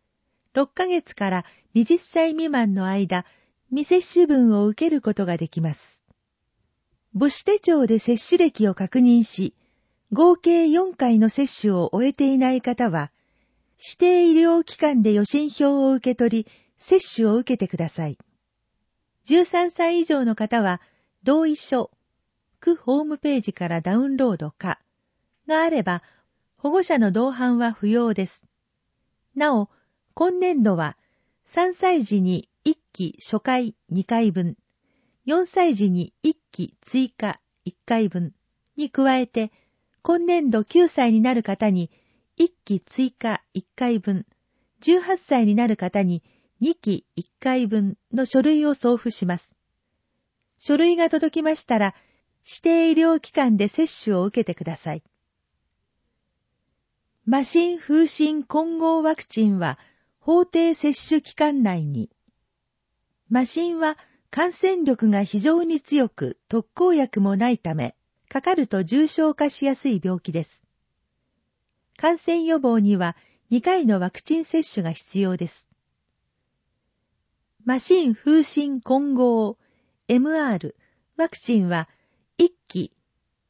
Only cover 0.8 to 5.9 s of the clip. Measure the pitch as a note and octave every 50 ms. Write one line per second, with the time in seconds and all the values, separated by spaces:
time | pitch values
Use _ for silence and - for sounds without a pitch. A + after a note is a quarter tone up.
0.8 | F#4 F4+ F4+ E4 - - - - G3+ F#3+ F#3 F3+ - - _ _ _ _ - A3+
1.8 | A#3 - E4+ F4 - - - E4+ D#4+ E4 D#4 D#4+ E4 D#4 C#4 B3+ A3+ G#3 F#3+ F#3+
2.8 | F#3 F#3 F#3+ G3+ G3 E3 F#3 F3+ - _ _ _ _ _ _ _ _ - B3 C#4+
3.8 | D4 - F4+ F#4 F4+ - - F4 F4 D4 D4 C4 B3 A3+ G#3 G3+ G#3 G#3+ G#3 -
4.8 | D#4+ E4+ D#4+ C#4 - G#3+ G#3 - G3 F3 E3+ D#3+ E3 - - E3 D#3+ D#3+ D3 -
5.8 | - -